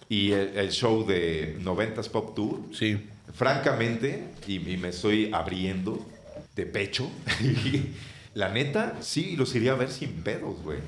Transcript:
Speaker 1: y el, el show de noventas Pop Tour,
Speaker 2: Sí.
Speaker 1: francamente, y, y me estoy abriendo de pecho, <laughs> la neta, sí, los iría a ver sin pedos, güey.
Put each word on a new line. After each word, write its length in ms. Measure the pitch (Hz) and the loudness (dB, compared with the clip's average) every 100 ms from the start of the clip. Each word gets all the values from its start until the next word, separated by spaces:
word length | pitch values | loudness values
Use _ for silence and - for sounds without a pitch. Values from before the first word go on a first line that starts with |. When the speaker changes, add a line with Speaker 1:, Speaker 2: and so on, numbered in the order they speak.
| - | -2
Speaker 1:
y 220 | 104 101 | 2 4
el, 260 | 101 98 101 | 4 2 2
el 140 | 98 | 0
show 340 | 90 120 110 98 | 2 4 4 4
de 520 | 90 85 78 80 80 | 4 4 0 -2 -4
noventas 480 | 92 90 113 113 - | -2 0 0 -2 -2
Pop 260 | 113 107 - | -2 -2 -2
Tour, 240 | 104 - - | -2 -2 -6
Speaker 2:
Sí. 240 | - 107 104 - - - | 0 0 0 -4 -16 -18
Speaker 1:
francamente, 880 | - 123 139 147 117 117 117 135 - - - - | 2 2 4 2 2 2 2 0 -2 -8 -12 -4
y, 80 | 92 82 | -4 -2
y 60 | 92 | -2
me 120 | 90 | -4
estoy 400 | 87 107 107 107 | 0 4 4 4
abriendo 720 | 95 82 92 92 92 95 - - - - - - - | 0 -2 -2 -2 0 -2 -4 -8 -16 -16 -16 -10 -6
de 100 | - | -4
pecho, 440 | 107 98 - 131 - - - 113 110 131 139 | -2 -2 -2 -6 -6 -4 0 2 2 2 0
<laughs> 580 | - - - - - | -2 -6 -14 -16 -12
la 160 | - 95 | -2 0
neta, 460 | 107 135 208 226 - | 2 0 0 0 -4
sí, 340 | - 147 190 165 | -4 -2 -2 0
los 180 | 127 123 | 2 4
iría 180 | 120 | 2
a 20 | 131 | 2
ver 140 | 131 | 0
sin 340 | - 139 82 | -2 -6 -4
pedos, 380 | 90 117 - 87 | -4 -4 -4 -6
güey. 160 | 80 71 | -6 -6